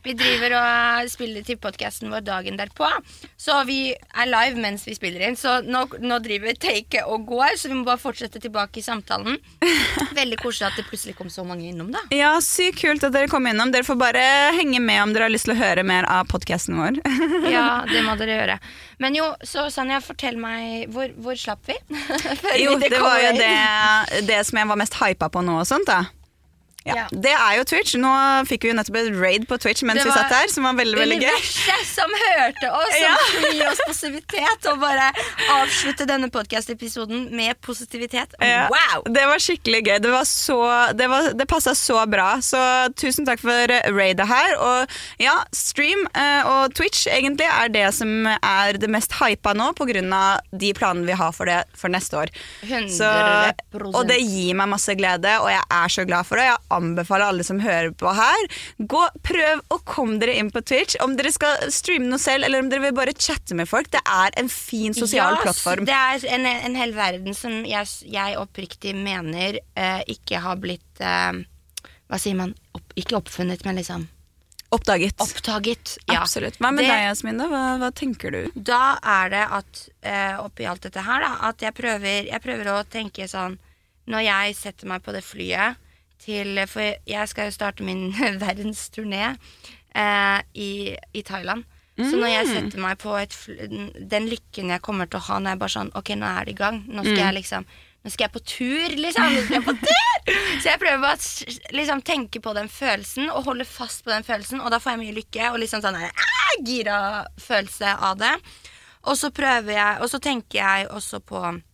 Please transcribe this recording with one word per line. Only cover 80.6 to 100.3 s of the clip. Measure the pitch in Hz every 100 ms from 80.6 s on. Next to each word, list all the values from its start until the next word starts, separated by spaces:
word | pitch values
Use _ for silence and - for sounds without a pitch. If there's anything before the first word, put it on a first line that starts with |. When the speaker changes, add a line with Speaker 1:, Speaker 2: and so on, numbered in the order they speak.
| 180
Speaker 1:
alt | 175
dette | 185 190 196
her, | 262
da, | 311 247 220
at | 226
jeg | 220 220
prøver, | 240 214 196 202 202
jeg | 220
prøver | 254 233 208
å | 202 208
tenke | 226 208 - 190
sånn, | 190 180 185 _ _ _ _ -
når | 220 220
jeg | 196 202 202
setter | 208 - 196
meg | 185 208
på |
det | 202
flyet | - 202 185 180 220 247 _ _ _ _
til, | - 208 202 196 196
for | - 214 208 -
jeg | 208 214
skal | - 208
jo |
starte | 196 202 196 196
min | 185 185 202 254
<laughs> | 196
verdensturné, | 202 190 208 208 - - 220 196 226 262 - - - - _
eh, | - - 101 98 98 - -
i, | 147 196 202 - -
i | 208
Thailand. | - 196 180 220 233 _ _
Så | - 254 320
når | 233
jeg | 220 233
Speaker 2:
Mm. | 214
Speaker 1:
setter | 208 196
meg | 185 196
på | 208 202
et | 202
fly, | - - - 208
den, | 202 202 - 190
den | 208 220
lykken | 226 _ - 185
jeg | 180
kommer | - 202 175
til | 190
å | -
ha | 202
når | 190
jeg | 185
bare | 196 -
sånn, | 208
«Ok, | 202 190 202
nå | 208
er | 185 -
det | 202
i |
gang. | 208 220 208
Nå | 214
skal | 208
Speaker 2:
Mm. | 208
Speaker 1:
jeg | 196 190
liksom, | 185 190 185 - - _
nå | 208
skal | - 214
jeg |
på | 233
tur, | - - 254 294 339 294
liksom. | 330 339 320
Nå | 277
skal | 208 277
jeg | 294
på | 262
tur!» | 571 679 932 855
Speaker 2:
<laughs> | -